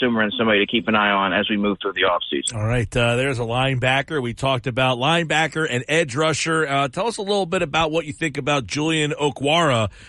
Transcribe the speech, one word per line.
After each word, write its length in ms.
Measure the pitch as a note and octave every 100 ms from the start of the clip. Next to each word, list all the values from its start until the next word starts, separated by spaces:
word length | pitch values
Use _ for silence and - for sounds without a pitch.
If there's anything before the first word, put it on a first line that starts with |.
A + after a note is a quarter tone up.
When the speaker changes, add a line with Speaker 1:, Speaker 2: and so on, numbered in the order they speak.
Speaker 1:
Sumeren, 300 | B2+ A2+ G#2+ G#2+
somebody 300 | A2+ G#2 G2+
to 0 |
keep 220 | A#2 -
an 80 | A2
eye 160 | G#2
on 200 | G2 G2
as 160 | F#2+ G#2
we 100 | G#2+
move 200 | G#2 F#2+
through 140 | G2+
the 80 | F2+
offseason. 520 | F#2 E2+ - C#2 - A2+
Speaker 2:
All 100 | G#2+
right, 320 | B2 A2 B2
uh, 200 | A#2+ A#2+
there's 200 | C3+ B2
a 60 |
linebacker. 760 | A2+ A#2+ C3 C3 B2+ C3+ C#3 D3+
We 140 | A#2+
talked 320 | A#2 C3+ C3 C3
about 320 | A#2 C3 B2
linebacker 720 | C#3 E3+ D#3+ D#3 D#3+ D#3+ D#3
and 160 | B2 A#2+
edge 280 | D#3 D#3+ B2
rusher. 500 | D#3+ D3+ E3 D#3+ D3
Uh, 200 | C#3 C#3
tell 180 | F3 A3+
us 120 | G#3+
a 40 |
little 240 | G3 G3+ F3+
bit 160 | F#3
about 300 | E3+ D#3 D#3+
what 160 | D#3+ D3+
you 60 |
think 260 | - D#3+ C#3+
about 260 | C3+ C#3+ G2+
Julian 460 | D3 D#3 D#3 D3+
Okwara, 800 | D3+ D3 - C#3 E3 D#3+ A#2+ G#2 -